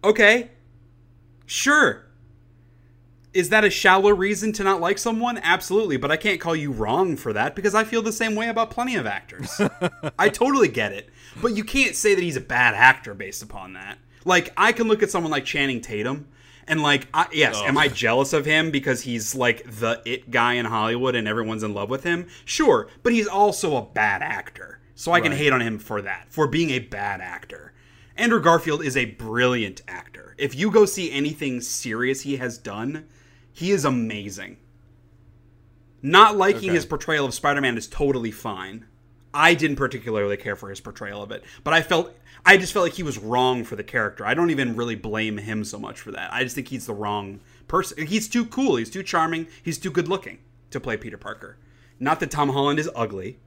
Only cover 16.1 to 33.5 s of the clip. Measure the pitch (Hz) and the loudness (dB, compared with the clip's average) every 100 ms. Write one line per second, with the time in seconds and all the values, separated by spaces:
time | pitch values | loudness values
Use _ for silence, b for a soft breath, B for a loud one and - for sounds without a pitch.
16.1 | 143 147 b b b - 156 147 139 - | -4 -10 b b b -4 0 2 2 0
17.1 | 156 170 156 135 104 104 139 151 - 120 | -2 0 2 2 2 0 2 2 0 0
18.1 | 120 135 156 143 156 160 143 139 127 - | 2 2 0 2 0 0 -2 -2 -4 -4
19.1 | 117 107 131 123 117 - 107 117 117 117 | -6 -6 -2 0 0 -6 -6 -4 -4 -6
20.1 | 123 - 120 120 123 113 113 110 120 131 | -10 -2 2 2 0 -2 -2 0 0 0
21.1 | 123 107 110 110 110 107 101 104 135 170 | 0 -2 -2 -4 -4 -4 -4 -4 -4 -2
22.1 | 170 175 B - - 302 127 104 B 247 | -4 -6 B -10 2 6 6 2 B 0
23.1 | 233 208 196 208 - 180 135 113 - 107 | 2 0 4 4 4 0 -2 -2 0 0
24.1 | 98 151 101 - - - - _ - - | 0 -4 -8 -10 -18 -20 -20 _ -10 2
25.1 | 175 165 143 147 131 113 107 - 107 98 | 2 2 2 2 2 0 -4 -6 -8 -6
26.1 | 92 - - 147 151 165 131 113 101 101 | -10 -10 -2 0 2 0 -2 -6 -8 -6
27.1 | 95 92 87 - 78 73 b b b b | -6 -10 -14 -16 -18 -20 b b b b
28.1 | - 233 233 165 165 160 151 156 127 120 | -2 2 4 6 4 2 -2 0 -2 -2
29.1 | - 110 117 127 123 104 - - 90 - | -6 -6 0 2 2 -4 -8 -14 -16 -16
30.1 | - - - 139 135 208 202 202 190 165 | -20 -20 -6 -6 -2 4 6 4 2 -4
31.1 | 139 147 151 139 123 120 - 123 110 123 | -2 -4 -4 -6 -6 -8 -8 -6 -2 -2
32.1 | 135 139 135 127 113 113 101 123 156 156 | -2 -4 -6 -6 -8 -12 -8 -8 -8 -14
33.1 | b b b b | b b b b